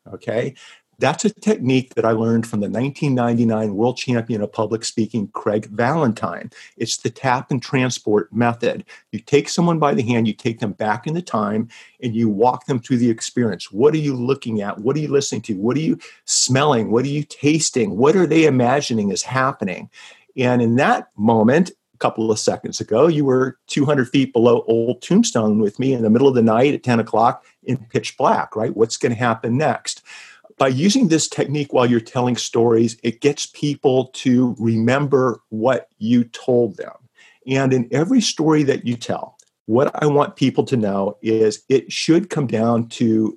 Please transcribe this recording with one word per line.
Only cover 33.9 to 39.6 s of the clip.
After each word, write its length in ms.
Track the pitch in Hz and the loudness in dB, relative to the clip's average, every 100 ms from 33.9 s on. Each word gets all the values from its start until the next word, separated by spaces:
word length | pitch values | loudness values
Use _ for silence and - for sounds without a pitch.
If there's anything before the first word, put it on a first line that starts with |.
| 127 123 | 2 -2
to 400 | - 135 123 127 - | -4 2 2 2 0
remember 840 | 113 113 117 139 143 139 131 - _ | 0 0 2 0 2 2 0 -2 _
what 400 | 110 123 123 - _ | -2 0 0 -4 _
you 240 | 110 120 | 0 0
told 540 | 117 - - 120 117 87 | 0 -6 0 0 0 -4
them. 160 | - - _ _ - _ 131 | -16 -18 _ _ -20 _ -4
And 240 | 135 131 | 0 2
in 160 | 131 120 | 0 0
every 300 | 139 175 262 | -2 2 2
story 420 | - - 156 151 | 0 -2 2 2
that 240 | 139 - - | 2 0 -2
you 80 | 117 | -6
tell, 400 | - 92 - _ _ _ | -6 -8 -8 _ _ _